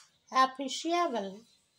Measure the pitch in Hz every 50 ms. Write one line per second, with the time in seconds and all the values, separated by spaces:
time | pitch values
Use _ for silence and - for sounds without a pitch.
0 | - _ _ _ _ - 220 254 262 262 262 - 277 262 262 - - 320 339 349
1 | 349 311 240 214 196 196 190 214 240 _ _ _ _ _ _